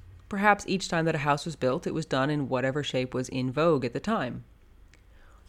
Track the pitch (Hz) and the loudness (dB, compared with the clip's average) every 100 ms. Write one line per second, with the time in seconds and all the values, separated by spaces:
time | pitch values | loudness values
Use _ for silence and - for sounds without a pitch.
0 | - - - 202 208 202 - 190 - 170 | -20 -20 -8 0 4 4 2 -2 0 0
1 | 160 160 147 147 - 151 127 139 - - | 2 0 2 0 0 -2 0 0 -2 -4
2 | 160 135 135 151 131 127 131 143 139 131 | -2 0 2 0 0 0 0 -2 -2 -2
3 | 127 127 127 131 127 127 170 147 120 139 | -2 -2 -4 -2 -2 2 4 4 2 -4
4 | - 220 127 123 - - - - - - | -2 -2 -2 -8 -14 -20 -20 -20 -20 -20
5 | - - - - | -20 -20 -20 -16